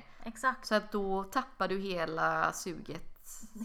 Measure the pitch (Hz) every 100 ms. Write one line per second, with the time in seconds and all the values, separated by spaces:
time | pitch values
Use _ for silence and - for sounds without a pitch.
0 | - - 226 - 262 240 - 214 208 214
1 | 196 190 196 196 - - 185 190 196 175
2 | 160 160 160 160 165 - 185 160 - 160
3 | - - - - 220 214